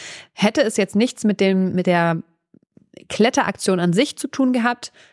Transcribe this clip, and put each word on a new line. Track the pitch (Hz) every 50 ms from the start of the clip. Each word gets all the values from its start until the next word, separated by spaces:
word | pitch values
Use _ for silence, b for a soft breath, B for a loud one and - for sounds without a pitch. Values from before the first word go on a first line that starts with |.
| B B B B B B
Hätte | B - 190 214 226 -
es | 226 220 -
jetzt | - 196 - -
nichts | 202 233 254 - - -
mit | 214 196 -
dem, | 196 196 190 190 190 180 -
mit | 185 170
der | 180 175 170 170 170 165 160 - _ _ _ _ _ _ - _ _ _ _ _ _ _ - - -
Kletteraktion | - - 208 247 - 277 214 170 - - - - 185 175
an | 175 175
sich | 170 196 277 - -
zu | - - 269
tun | - - 269 254
gehabt, | 247 247 226 240 240 - - - b b b b